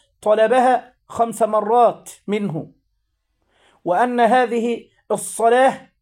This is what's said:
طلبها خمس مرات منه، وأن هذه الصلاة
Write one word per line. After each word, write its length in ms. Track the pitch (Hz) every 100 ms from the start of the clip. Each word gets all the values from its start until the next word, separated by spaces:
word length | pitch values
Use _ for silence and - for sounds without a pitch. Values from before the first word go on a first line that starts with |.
| _ _
طلبها 720 | 208 214 220 254 254 247 - _ _
خمس 360 | - 233 -
مرات 640 | 214 214 208 240 220 - - - -
منه، 440 | 208 196 151 - _ _ _ _ _ _ _ _ _ _ _ 165
وأن 340 | 180 247 240
هذه 720 | 226 254 240 233 240 233 - _ -
الصلاة 800 | 208 - - 233 247 269 - - _